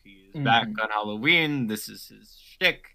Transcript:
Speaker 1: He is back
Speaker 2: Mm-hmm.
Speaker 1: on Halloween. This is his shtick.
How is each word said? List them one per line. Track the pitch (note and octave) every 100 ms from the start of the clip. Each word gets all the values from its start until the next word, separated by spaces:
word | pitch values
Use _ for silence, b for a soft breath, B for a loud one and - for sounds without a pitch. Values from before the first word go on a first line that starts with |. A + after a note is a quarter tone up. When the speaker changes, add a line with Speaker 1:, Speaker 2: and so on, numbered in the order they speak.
Speaker 1:
He | C#3+ G3 F#2+
is | D#3
back | C3+ A2+ A2
Speaker 2:
Mm-hmm. | G#2+
Speaker 1:
on | A2
Halloween. | G#2+ G#2 G#2+ C#3+ E3+ D#3 C#3+ A2
This | G#2 -
is | G2+ -
his | G#2+ G#2+ - -
shtick. | - F#3 E3 -